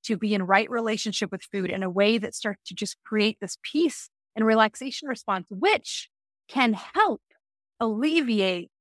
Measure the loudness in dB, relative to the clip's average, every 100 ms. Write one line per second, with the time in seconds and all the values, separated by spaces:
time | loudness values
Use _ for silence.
0 | -4 -2 0 0 4 4 4 -2 -2 -2
1 | -4 -4 -4 -6 -8 -4 -4 -4 -2 2
2 | 4 4 0 -6 -6 -6 -12 -8 -8 -8
3 | -4 2 2 0 -10 -10 -6 0 0 -2
4 | -16 _ _ 0 2 4 2 0 -10 -10
5 | -8 -8 -4 -4 -4 0 2 2 -2 -12
6 | -12 _ _ _ _ 0 2 0 -4 2
7 | 2 0 _ _ _ _ _ _ -2 0
8 | 2 2 2 2 2 0 -6 _